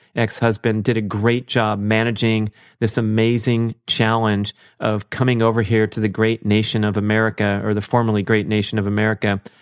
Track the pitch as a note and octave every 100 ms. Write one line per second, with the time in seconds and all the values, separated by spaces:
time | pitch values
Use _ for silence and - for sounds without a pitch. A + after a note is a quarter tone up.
0 | _ - A2+ - A#2 G#2 A#2 G#2+ G#2 A2+
1 | G#2 G#2 A#2 A#2+ - B2 G#2+ G2+ G#2 A2
2 | A#2 G#2+ A2+ A2 G#2+ - - _ A2+ -
3 | A2 A2 A2+ A#2+ B2 A2+ A2+ - - -
4 | A2 A2+ A2 G2+ G2+ - _ - G#2+ G#2+
5 | - - B2+ A#2+ A2+ A2+ G#2 A2 G#2+ -
6 | G#2+ F#2+ A2 A2+ G#2 G#2 G#2+ A2+ G#2 G2+
7 | G#2 A2 A2 - G#2 G2+ G#2+ G#2 - A#2+
8 | A2+ G#2+ F#2+ A2 G#2 G#2+ G2 G#2+ G2+ G#2
9 | G#2+ G#2 G#2 G2 - -